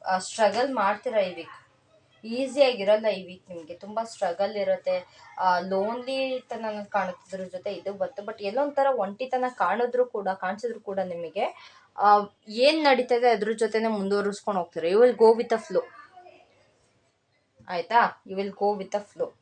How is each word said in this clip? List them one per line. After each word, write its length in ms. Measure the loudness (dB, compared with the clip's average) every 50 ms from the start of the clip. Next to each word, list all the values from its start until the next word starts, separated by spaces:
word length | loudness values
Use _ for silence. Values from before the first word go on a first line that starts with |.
| -4
ಆ, 120 | -2 -2 -2
ಸ್ಟ್ರಗಲ್ 560 | -4 -4 -2 2 2 2 2 2 -2 0 0
ಮಾಡ್ತೀರಾ 460 | 0 0 0 0 -2 -4 -2 0 0
ಈ 140 | 0 0 -2
ವೀಕ್. 340 | -8 -14 -16 -16 -20 _ _ _ _ _ _ _ _ _ _ _ _ -12
ಈಸಿ 380 | -6 -4 -4 -4 0 4 4
ಆಗಿರಲ್ಲ 440 | 4 4 4 0 2 4 4 4 4
ಈ 200 | 0 -2 -2 -4
ವೀಕ್ 240 | -12 -16 -18 _ -16
ನಿಮ್ಗೆ. 240 | -16 -14 -14 -14 -16
ತುಂಬಾ 300 | -16 -14 -10 -8 -6 -8
ಸ್ಟ್ರಗಲ್ 520 | -8 -6 -4 -4 -2 -2 -2 -2 -2 -2
ಇರುತ್ತೆ. 720 | -2 -2 -2 -2 -2 -2 -2 -4 -4 -4 -8 _ -20 -20 -16 -8 -2
ಆ, 200 | 0 2 2 0
ಲೋನ್ಲಿ 840 | 0 -2 -2 0 0 -2 -4 -6 -6 -6 -4 -4 -4 -4 -4 -6
ತನ 240 | -8 -10 -10 -8 -8 -8 -8 -8 -8 -4
ಕಾಣುತ್ತಿದ್ರ 560 | -2 -2 -2 -4 -6 -12 _ -14 -12 -10 -10
ಜೊತೆ 280 | -10 -10 -10 -8 -8
ಇದು 200 | -8 -8 -8 -8
ಬಂತು. 300 | -6 -6 -6 -6 -6 -10
But 200 | -12 -12 -10 -8
ಎಲ್ಲೋ 200 | -6 -4 -2 -2
ಒಂಥರ 240 | -2 -2 0 0 2 2
ಒಂಟಿತನ 540 | 2 0 -2 -4 -4 -8 -6 -4 -4 -2 -2 -2
ಕಾಣಿದ್ರು 580 | -2 -2 0 0 0 0 -2 0 0 0 0
ಕೂಡ, 220 | 0 -2 -6 -4 -4
ಕಾಣಿಸಿದ್ರು 520 | -4 -4 -4 -6 -6 -6 -6 -8 -8 -8
ಕೂಡ 200 | -10 -8 -6 -4
ನಿಮಗೆ, 440 | -4 -6 -6 -8 -8 -8 -6 -4 -4 -4 -6 -10 -20 -20 -20 -20 _ _ -4 2
ಆ, 200 | 6 6 6 6 4 0 _ _ _ -8
ಏನ್ 360 | 0 4 4 4 4 6 4
ನಡೀತದೆ 460 | 4 4 4 2 0 2 4 4 4
ಅದ್ರ 220 | 4 2 0 -2
ಜೊತೆನೆ 360 | -2 0 0 0 0 0 0 0
ಮುಂದುವರಿಸ್ಕೊಂಡು 720 | -2 -2 -2 0 0 0 0 -2 -4 -6 -4 -2 -2 -2
ಹೋಗ್ತೀರಾ. 280 | -2 -4 -6 -4 -2 2
You 120 | 6 6
will 160 | 6 6 6
go 160 | 8 8 8 8
with 140 | 6 2 -2
the 180 | -2 -4 -2 -2
flow. 160 | -2 -2 -2 -2 -8 -20 -20 -20 -20 -20 -20 -20 -20 -20 _ _ _ _ _ _ _ _ _ _ _ _ _ _ _ _ _ _ _ _ _ _ _ _ -12 -8
ಆಯ್ತಾ? 540 | -6 -6 -2 2 2 2 2 2 0 -6 -16 -12
You 100 | -8 -6
will 160 | -6 -6 -4
go 260 | -2 -2 -2 -2 -2
with 120 | -6 -6
the 120 | -6 -6 -6
flow. 260 | -8 _ -8 -8 -8 -8 _